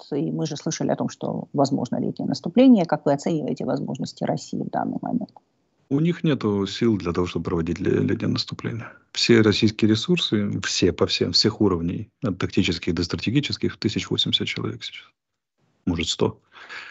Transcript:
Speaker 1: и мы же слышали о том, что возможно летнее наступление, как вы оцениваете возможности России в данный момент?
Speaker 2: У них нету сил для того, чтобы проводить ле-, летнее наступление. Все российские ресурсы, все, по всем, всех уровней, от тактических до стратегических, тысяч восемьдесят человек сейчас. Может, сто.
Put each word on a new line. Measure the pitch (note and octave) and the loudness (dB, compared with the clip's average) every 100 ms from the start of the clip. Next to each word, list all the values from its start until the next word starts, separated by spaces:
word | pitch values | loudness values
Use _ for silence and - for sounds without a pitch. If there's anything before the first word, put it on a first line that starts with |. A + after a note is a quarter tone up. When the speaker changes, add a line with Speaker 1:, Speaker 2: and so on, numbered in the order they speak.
| - | -6
Speaker 1:
и | C#3+ D#3+ | -4 -2
мы | D#3 D#3+ | -2 -4
же | D3 | -4
слышали | - D#3 D3 | -6 -4 -2
о | C#3+ | -2
том, | - | -4
что | - - - - | -6 -6 -6 -6
возможно | - C#3 C#3 - - | -2 0 0 -2 -4
летнее | A2 - - | -4 -4 -6
наступление, | - - G3 C4+ A#3 E3 | -6 -2 4 8 8 4
как | D3+ - | 0 0
вы | |
оцениваете | C#3+ - E3 - - D#3 | 0 0 -2 -2 -4 -4
возможности | C3+ - C3+ C3+ - | -4 -4 -6 -8 -6
России | C3+ D3+ - - | -4 -4 -6 -8
в | - | -6
данный | - - - | -4 -4 -6
момент? | - - - - _ _ _ _ _ | -4 -4 -6 -12 _ _ _ _ _
Speaker 2:
У | C#3 | 0
них | E3 E3+ | 0 2
нету | E3 B2+ A2 G2+ G2 | 0 0 0 0 -2
сил | - A#2 G#2 | 0 2 2
для | F#2 | 0
того, | E2+ F2 | 0 -2
чтобы | F2 | -2
проводить | E2 F2 E2 E2 | -2 -2 -2 -2
ле-, | - - | 2 2
летнее | G2+ F#2+ G#2+ | 2 0 0
наступление. | A2 - - A#2 A#2 - - _ | -2 -4 -6 -8 -8 -10 -16 _
Все | - - A#2 | -2 4 6
российские | G#2+ G2 A2 - G#2+ | 6 6 2 4 4
ресурсы, | G#2+ - F3 - A2 G2+ G#2+ | 4 2 0 2 0 -2 -4
все, | - - F#2 | -4 2 2
по | E2 F#2+ | 2 0
всем, | - F#2+ | 2 2
всех | F2+ A2+ - | 4 4 4
уровней, | G#2 F2 E2+ G2+ A2 _ | 2 2 0 -4 -8 _
от | A2 F#2 | -4 -2
тактических | F#2 - F#2+ E2 - F2 | 0 2 2 0 -2 -2
до | |
стратегических, | F2 E2 - A#2+ - - G#2+ - | -2 -2 0 0 0 -2 -4 -2
тысяч | A2+ - - | -2 -2 -2
восемьдесят | - - - - | -2 0 0 -2
человек | - - A#2+ | -4 -6 -6
сейчас. | - - - _ _ _ _ _ _ _ - | -12 -16 -20 _ _ _ _ _ _ _ -4
Может, | E2+ E2 | -2 -2
сто. | - - - _ - - - - | 0 -2 -2 _ -20 -18 -16 -16